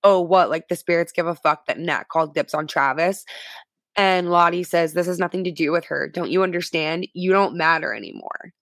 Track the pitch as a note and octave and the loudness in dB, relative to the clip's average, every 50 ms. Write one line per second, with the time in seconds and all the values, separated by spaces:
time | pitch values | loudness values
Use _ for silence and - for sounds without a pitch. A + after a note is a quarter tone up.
0 | - G3+ G3 F#3 F3 E3 F#3+ F#3 E3+ G#2+ D#3+ E3 - _ F3 E3 - - F3 E3 | 8 6 6 6 4 4 4 4 4 4 0 -4 -4 _ -8 -6 -2 0 0 0
1 | E3 D#3+ - - E3 E3+ E3+ - _ D#3 D3+ - _ - - B2 E3 E3+ D3 G2 | 0 -2 -2 -4 -2 -2 -4 0 _ 0 0 0 _ -6 -6 -4 -2 -2 -2 -4
2 | - _ - D#3+ D#3+ D3+ C#3+ D#3+ C#3+ - - D3+ D#3 D3+ - D#3 C#3 C3+ C3 D3+ | -4 _ -2 -2 -2 0 -2 -4 -4 -2 -4 -6 -6 -4 -2 0 0 0 0 0
3 | E3 F#3 G3 - - - - - - - - - - _ _ _ _ _ _ G#3 | 0 -2 -2 -4 -12 -18 -18 -18 -16 -18 -18 -20 -20 _ _ _ _ _ _ 2
4 | G3 F#3+ F#3 F3+ F3+ F3 F3 F3 E3+ E3+ E3+ F3+ F3+ - - E3+ E3 D#3+ D#3 F3 | 2 4 2 2 2 2 4 4 4 4 2 0 -4 0 0 0 0 2 0 -2
5 | F3 F3 F3+ F3 F3 E3 - F#3 F#3 F3+ D#3+ D3 E3 D3 D#3+ E3+ E3 - D3 C#3 | -2 -2 -2 -2 -4 -2 -2 -4 -4 -4 -2 -2 0 0 0 -2 -2 -4 -6 -6
6 | C#3+ C#3+ - F3+ E3+ - - F#3 F#3+ F#3 F3 F3 E3 - - E3 D#3 D#3 D#3+ F3 | -6 -6 -4 -6 -4 0 0 0 0 0 -2 -6 -6 -4 -4 -2 -2 -2 -4 -4
7 | F#3 - _ F#3 F3+ F#3 F#3 G3 G3+ - - F3 D#3+ D#3+ E3 D#3+ D#3 B2 G#2+ A2 | -6 -8 _ -4 0 2 4 4 2 2 0 0 2 2 2 2 0 -6 -8 -8
8 | G2 - - - - - - - - F3+ _ _ | -10 -14 -14 -14 -14 -12 -12 -12 -14 -16 _ _